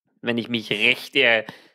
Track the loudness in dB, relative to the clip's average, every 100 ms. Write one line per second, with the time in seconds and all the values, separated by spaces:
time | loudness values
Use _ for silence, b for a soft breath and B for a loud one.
0 | _ _ -4 -4 -4 -6 -4 0 2 0
1 | -2 2 4 2 0 B B